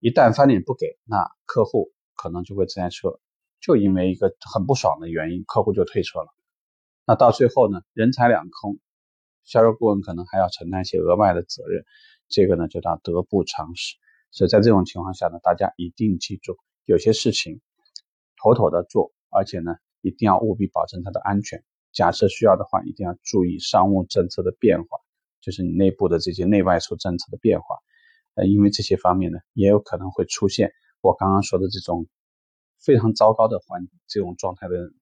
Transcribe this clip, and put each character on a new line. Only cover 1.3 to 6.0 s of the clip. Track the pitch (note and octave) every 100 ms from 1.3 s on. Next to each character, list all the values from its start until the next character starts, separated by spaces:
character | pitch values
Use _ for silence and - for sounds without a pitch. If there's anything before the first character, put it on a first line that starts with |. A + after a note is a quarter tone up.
| _ -
客 | -
户 | G#2+ A#2 - _ _ -
可 | F2
能 | F2
就 | F2 G2
会 | F2+
这 | -
台 | F2+
车 | - F#2 - _ _ _ _
就 | - C#3
因 | G2+
为 | F#2+ F#2
一 | F#2
个 | - - -
很 | A2 F#2
不 |
爽 | C3+ F2+ -
的 | E2
原 | D#2+ D#2+
因， | F2+
客 | - -
户 | G#2
就 | G2
退 | F2+ G#2+